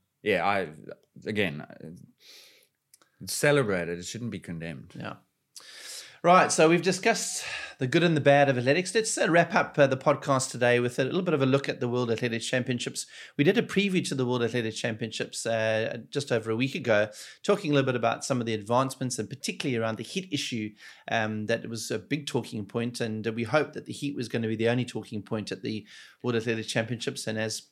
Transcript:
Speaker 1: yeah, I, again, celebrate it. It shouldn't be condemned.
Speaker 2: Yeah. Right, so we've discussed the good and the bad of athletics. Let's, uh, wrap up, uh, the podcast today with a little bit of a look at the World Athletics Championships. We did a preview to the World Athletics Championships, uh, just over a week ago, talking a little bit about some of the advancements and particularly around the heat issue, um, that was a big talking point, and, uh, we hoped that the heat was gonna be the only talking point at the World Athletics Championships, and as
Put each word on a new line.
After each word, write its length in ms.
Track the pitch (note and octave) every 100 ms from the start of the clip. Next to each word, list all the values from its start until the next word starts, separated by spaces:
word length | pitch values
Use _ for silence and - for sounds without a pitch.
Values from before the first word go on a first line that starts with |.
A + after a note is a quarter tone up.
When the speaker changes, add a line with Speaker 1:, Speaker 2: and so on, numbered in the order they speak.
| _ _
Speaker 1:
yeah, 240 | G#2 F#2
I, 260 | F2 G2+ E2+ D#2 - - _ -
again, 400 | - G#2+ F#2+ D2 - - D#2+ E2+ - _ _ - - _ _ _ _ _ _ _ F#2
celebrate 640 | - D3 D3 A2+ F#2 E2+
it. 100 | F2
It 60 |
shouldn't 280 | F2 A2+ A#2
be 80 | G2
condemned. 540 | - E2+ E2 E2 - -
Speaker 2:
Yeah. 160 | - - _ _ _ - - - - - - -
Right, 300 | E3 F3+ C3+
so 160 | - D#3+
we've 140 | E3+
discussed 600 | F3 F#3 A3+ A3+ - - - - - -
the 80 | C3
good 160 | E3
and 120 | F3
the 60 | D3+
bad 300 | C3+ C#3+ C#3
of 80 | B2
athletics. 360 | A#2+ D#3 F#3
Let's, 220 | A3+ A3 -
uh, 140 | A3
wrap 240 | E3 E3+
up, 240 | F#3+ D3 -
uh, 80 | C#3
the 100 | B2+
podcast 540 | - C#3 - C3+ -
today 280 | B2 A#2+ B2
with 200 | B2 -
a 60 |
little 180 | C3 D#3
bit 100 | F3
of 80 | D#3
a 60 | C3
look 200 | C#3 C#3
at 140 | -
the 80 | B2
World 220 | B2 A#2+
Athletics 360 | A2 B2 A2+ -
Championships. 600 | B2+ B2 B2 - - - - - -
We 60 |
did 120 | D3 G#3
a 60 |
preview 440 | - - G3+ F#3 C3+
to 80 |
the 120 | C#3 B2
World 160 | B2
Athletics 340 | A#2 A#2+ A2 G#2+
Championships, 680 | A#2+ G#2+ A2+ - - - A#2
uh, 540 | A2+ A2 A2 A2+ A#2+ A2
just 200 | C#3+ C3
over 200 | A#2+ A2
a 60 | A2+
week 180 | C3
ago, 340 | F#3+ B2 G#2 G#2+ - - -
talking 280 | - G3+ D#3+
a 40 |
little 120 | C#3+ B2+
bit 100 | B2
about 260 | A2+ -
some 160 | - C3
of 60 |
the 80 | A#2
advancements 680 | A2 G2+ A#2+ C3 - B2+ -
and 120 | A2+
particularly 480 | C3 - G#3 D3+ A#2+
around 140 | A2+ A2
the 60 |
heat 260 | A#2 G3 F#3
issue, 420 | - - A#2 G#2+ - - - -
um, 360 | A2+ G#2+ G#2+ G#2+
that 200 | A#2 A2+
was 200 | A2+ -
a 80 | A2+
big 280 | - D3 C#3+
talking 400 | C3 A#2+ A2 G2+
point, 340 | A#2+ A#2 A#2+
and, 260 | A#2 A2 A2
uh, 60 |
we 120 | A2+
hoped 280 | A2 D3 C#3+
that 140 | - -
the 60 |
heat 200 | - C#3+
was 140 | C#3 A#2
gonna 200 | B2 A2+
be 80 | A2
the 120 | A2+
only 160 | B2
talking 380 | B2 A2+ G#2+ G#2+
point 280 | G2 A2 F#2+
at 120 | -
the 240 | A2+ A2 - - - _
World 140 | A#2+ A#2
Athletics 320 | A2+ A2 A2
Championships, 580 | B2 A#2 A#2 - - -
and 120 | A2
as 240 | A2 - -